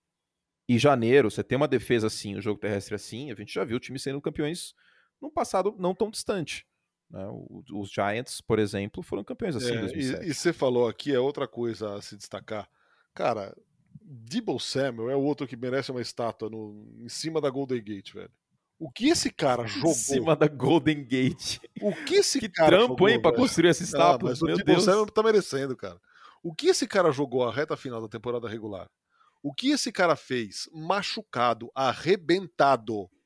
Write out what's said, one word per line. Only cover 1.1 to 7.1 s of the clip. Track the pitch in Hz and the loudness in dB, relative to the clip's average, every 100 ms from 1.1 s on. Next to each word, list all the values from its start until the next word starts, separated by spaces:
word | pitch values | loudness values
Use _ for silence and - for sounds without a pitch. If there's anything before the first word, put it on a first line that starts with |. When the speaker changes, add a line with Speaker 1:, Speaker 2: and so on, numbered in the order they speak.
| 139 110 | 6 6
Speaker 1:
você | 104 | 0
tem | - 127 | -2 0
uma | 147 | 2
defesa | 127 - 120 110 | 0 2 0 2
assim, | - 107 98 | -4 -8 -6
o | |
jogo | 101 101 | -6 -4
terrestre | 104 101 - 104 | -4 -4 -4 -10
assim, | - 110 143 | -10 -12 -12
a | 101 | -12
gente | 101 | -10
já | - 175 | -6 -4
viu | 120 | -4
o | |
time | - 131 | -6 -10
sendo | - 139 | -8 -6
campeões | - 151 151 180 - _ _ _ _ _ | -6 -4 -6 -6 -12 _ _ _ _ _
num | 285 | -8
passado | - 233 196 185 214 | -6 -2 0 0 -2
não | 180 | -4
tão | 185 214 | -2 -4
distante, | - - 208 147 - _ _ _ _ | -4 -4 -4 -4 -8 _ _ _ _
né? | _ | _